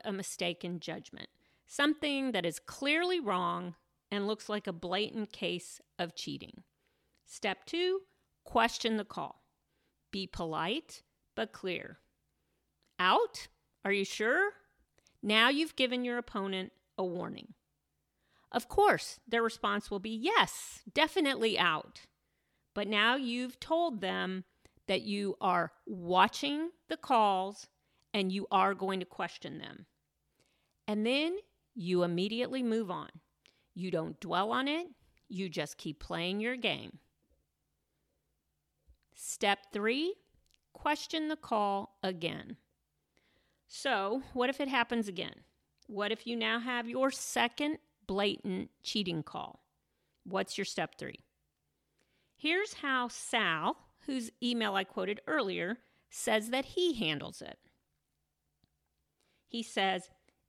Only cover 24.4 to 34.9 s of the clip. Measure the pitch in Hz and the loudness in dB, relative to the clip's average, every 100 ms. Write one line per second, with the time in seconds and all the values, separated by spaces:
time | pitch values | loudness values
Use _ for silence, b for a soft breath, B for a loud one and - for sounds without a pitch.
24.4 | - _ b b - 190 208 202 202 - | -8 _ b b -2 0 0 -2 -2 0
25.4 | 190 180 165 - - 190 170 180 196 - | 2 2 2 -4 -10 -6 4 6 6 4
26.4 | 285 294 339 - - 320 - 240 208 190 | -2 -2 -4 -8 -8 -6 2 6 6 4
27.4 | 190 202 - _ _ _ _ 208 190 196 | -2 -8 -18 _ _ _ _ 0 2 0
28.4 | 190 190 196 190 190 190 180 - 175 - | 2 4 6 4 -2 -2 -4 -6 -6 -8
29.4 | 135 156 - - - _ _ _ _ _ | -12 -12 -14 -16 -20 _ _ _ _ _
30.4 | _ _ _ _ - 214 220 277 320 381 | _ _ _ _ -4 0 2 2 2 -2
31.4 | - _ _ 233 175 180 175 175 202 226 | -8 _ _ -6 2 4 4 2 0 -2
32.4 | 240 262 240 220 196 170 - 160 _ _ | -2 -2 0 0 0 -4 -8 -16 _ _
33.4 | _ b b 180 180 170 165 151 170 170 | _ b b -8 -2 -2 -2 -6 -2 0
34.4 | 190 240 277 311 349 | 2 2 0 -2 -4